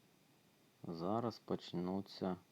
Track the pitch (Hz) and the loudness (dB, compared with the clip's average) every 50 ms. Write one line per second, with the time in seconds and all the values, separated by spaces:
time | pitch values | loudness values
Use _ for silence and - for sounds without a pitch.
0 | - - - - - - - - - - - - - - - - - - 85 80 | -20 -20 -20 -20 -20 -20 -20 -20 -20 -20 -20 -20 -20 -20 -20 -12 -8 -6 -4 -2
1 | 85 90 107 117 120 117 107 - - - 92 90 - - - 87 87 90 95 98 | 0 2 2 2 2 2 0 -2 -2 -2 -2 0 0 -2 -2 0 2 2 2 0
2 | 101 - - - 98 95 92 90 - - | 0 -4 -4 -2 0 0 0 0 -4 -10